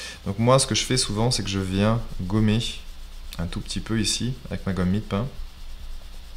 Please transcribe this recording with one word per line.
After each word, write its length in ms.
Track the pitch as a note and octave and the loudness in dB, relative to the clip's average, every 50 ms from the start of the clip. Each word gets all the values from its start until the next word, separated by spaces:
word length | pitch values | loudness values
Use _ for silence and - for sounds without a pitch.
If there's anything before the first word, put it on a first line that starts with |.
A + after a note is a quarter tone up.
| - - - - - | -12 -12 -12 -8 -6
Donc 140 | F#2+ G2 G#2 | -4 -2 2
moi, 200 | A2+ A#2+ C3 C3+ | 6 6 8 6
ce 60 | - | 6
que 80 | - G#2+ | 4 2
je 100 | - - | 0 2
fais 120 | - B2+ | 2 2
souvent, 340 | B2+ - - G#2 G#2 A2+ B2 | 0 0 0 2 2 2 2
c'est 140 | B2+ - G2 | 2 0 0
que 60 | G2 | 0
je 100 | F#2+ G2 | 0 0
viens 400 | F#2+ F#2+ F#2 G2 G2+ G#2+ A2+ A#2+ A2+ - - - | 0 2 2 4 4 6 4 4 0 -2 -4 -4
gommer 420 | F#2+ F2+ G2 A2 A2 G#2+ G#2 A#2 A#2 - - - - - - - - - - - - - - - | -2 2 4 4 6 6 4 4 2 -2 -4 -8 -10 -12 -12 -12 -12 -12 -12 -12 -12 -8 -6 -4
un 80 | E2+ | -4
tout 140 | E2+ - E2+ | -4 -4 -4
petit 220 | D#2+ - - G2 | -6 -4 -4 -4
peu 180 | F2 - A2 A2+ | -2 0 0 2
ici, 340 | G#2 - - - A2 A#2+ C3 - - - | 2 2 0 0 -2 -2 -4 -4 -6 -6
avec 160 | G2 F2+ - | -6 -4 -2
ma 60 | G2 | -2
gomme 180 | F#2 F#2 F2+ F2+ | 0 2 2 2
mie 100 | F#2 G#2+ | 2 2
de 40 | G#2+ | 0
pain. 240 | - G2 G2 B2 C#3 - - - - - - - - - - - - - - - - - - - - - | 0 -2 0 -2 -2 -4 -6 -8 -8 -8 -12 -10 -10 -10 -8 -8 -8 -8 -8 -10 -10 -12 -12 -12 -12 -12